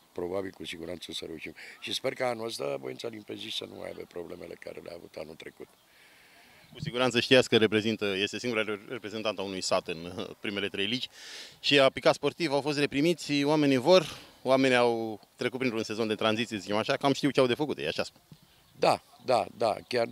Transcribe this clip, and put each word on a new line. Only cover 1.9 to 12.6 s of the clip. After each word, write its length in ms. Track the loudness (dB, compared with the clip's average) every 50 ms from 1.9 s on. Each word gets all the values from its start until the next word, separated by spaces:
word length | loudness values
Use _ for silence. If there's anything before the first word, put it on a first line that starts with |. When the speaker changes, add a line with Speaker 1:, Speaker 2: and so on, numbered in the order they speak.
| -6
Speaker 1:
sper 200 | -4 -4 -4 -4
că 120 | -2 -2
anul 220 | -4 -4 -4 -6
ăsta 300 | -8 -6 -6 -6 -4 -6 -6
Voința 280 | -6 -10 -10 -10 -10 -10
Limpezici 440 | -10 -12 -12 -12 -12 -10 -10 -10 -8
să 120 | -8 -10
nu 100 | -10 -12 -12
mai 80 | -12
aibă 180 | -12 -10 -12 -12 -12
problemele 460 | -10 -10 -10 -10 -12 -12 -12 -14 -14 -14
care 200 | -14 -14 -14 -14 -14
le-a 100 | -14 -14
avut 220 | -16 -16 -16 -14
anul 180 | -12 -12 -12 -14
trecut. 340 | -16 -16 -16 -16 -16 -18 -20 _ _ _ _ _ _ -20 -20 -20 -20 -20 -20 -20 -20 -20 -20 -20 -20 -20 -20 -18
Speaker 2:
Cu 80 | -14
siguranță 400 | -10 -6 -2 2 2 2 4 2
știați 280 | 4 6 8 6 8 8
că 80 | 6
reprezintă, 480 | 6 6 6 4 4 2 2 0 0 0 -2 0
este 220 | 0 -2 -2 -2 -4
singura 240 | -4 -2 -2 0 0
re-, 220 | -2 -4 -6 -8 -10
reprezentantă 520 | -12 -10 -10 -8 -8 -6 -4 -4 -4 -4
a 40 | -4
unui 160 | -6 -6 -4
sat 280 | -2 0 0 0 0 -2
în, 260 | -6 -8 -8 -10 -8
uh, 140 | -8 -10 -10 -10 -10
primele 280 | -8 -6 -4 -2 -4 -4
trei 180 | -2 -2 -2
ligi. 220 | -2 -2 -4 -6 -8 -12 -14 -18 -16 -16 -16 -16 -18 -14 -6
Și 180 | 0 4 6 6
a 120 | 6 6
picat 240 | 4 4 4 2 4
sportiv, 380 | 4 2 -4 -2 -2 -2 0 0
au 80 | 0